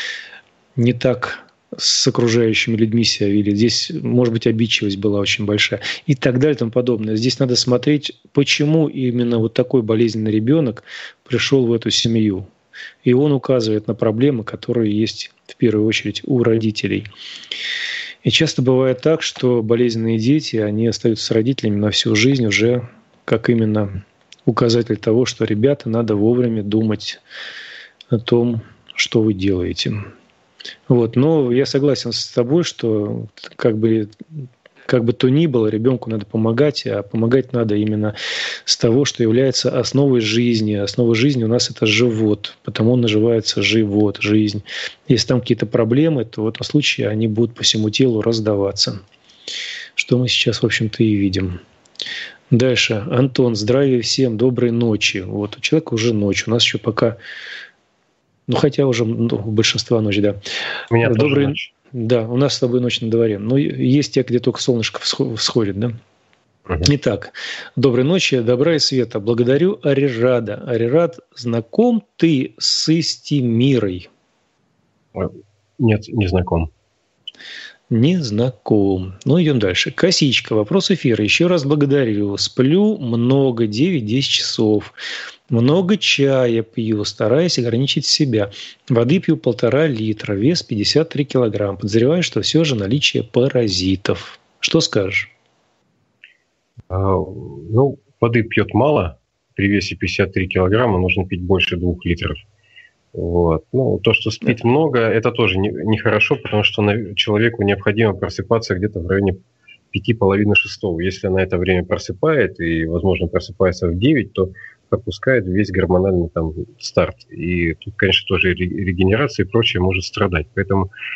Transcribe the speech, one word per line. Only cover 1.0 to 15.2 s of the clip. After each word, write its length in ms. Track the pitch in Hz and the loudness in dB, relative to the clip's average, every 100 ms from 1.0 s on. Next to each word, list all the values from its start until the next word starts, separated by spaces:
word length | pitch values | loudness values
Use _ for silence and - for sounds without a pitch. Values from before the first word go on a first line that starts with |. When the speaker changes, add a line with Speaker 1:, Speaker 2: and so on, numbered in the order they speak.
| 127 117 - - - _ _ - | 0 0 -4 -10 -16 _ _ -6
Speaker 1:
с 300 | - - - | -2 0 0
окружающими 680 | 117 117 113 113 107 - 110 | 2 2 2 2 0 0 0
людьми 280 | 113 113 | 2 2
себя 260 | 110 - 104 | 0 0 0
вели? 260 | 101 104 101 | 0 2 2
Здесь, 360 | 117 117 - | 2 0 -4
может 420 | 165 117 120 123 | -6 -2 2 2
быть, 140 | 113 120 | 2 0
обидчивость 500 | 110 113 - 104 98 | 0 0 0 -2 -2
была 200 | 104 101 | -2 -2
очень 260 | 101 - 104 | -2 -2 0
большая 360 | 104 - 104 - - - | 0 0 -4 -8 -6 -2
и 60 | 139 | 0
так 220 | 139 123 | 0 2
далее 160 | 147 143 | 2 2
и 20 | |
тому 140 | 113 | -2
подобное. 440 | 113 123 117 110 107 | 0 0 0 0 0
Здесь 240 | 123 - | 0 0
надо 160 | 135 120 | 0 0
смотреть, 560 | - 123 135 147 - - - | 2 0 2 0 -2 -14 -6
почему 560 | - 139 - 147 160 151 | -2 0 2 2 2 2
именно 520 | - 127 120 120 117 | 0 -2 0 0 0
вот 140 | 113 | 0
такой 280 | - 127 131 | 0 0 2
болезненный 500 | 110 110 117 110 110 | 2 2 2 0 0
ребенок 520 | 107 110 156 139 107 - - - - - | 0 2 2 0 -4 -12 -18 -18 -20 -6
пришел 380 | 120 - 139 120 | -4 2 2 2
в 80 | |
эту 160 | 117 113 | 0 0
семью. 580 | - 117 113 107 95 98 _ _ - - - | -2 0 2 0 0 -6 _ _ -20 -20 -4
И 100 | - | 2
он 180 | 123 151 | 4 4
указывает 540 | 139 - 131 110 107 107 | 2 2 0 2 -2 -2
на 80 | 107 | -2
проблемы, 480 | 113 110 139 127 | 0 2 2 0
которые 560 | 107 - - 120 110 104 | -4 -8 -4 0 0 0
есть 320 | 110 - | -2 -4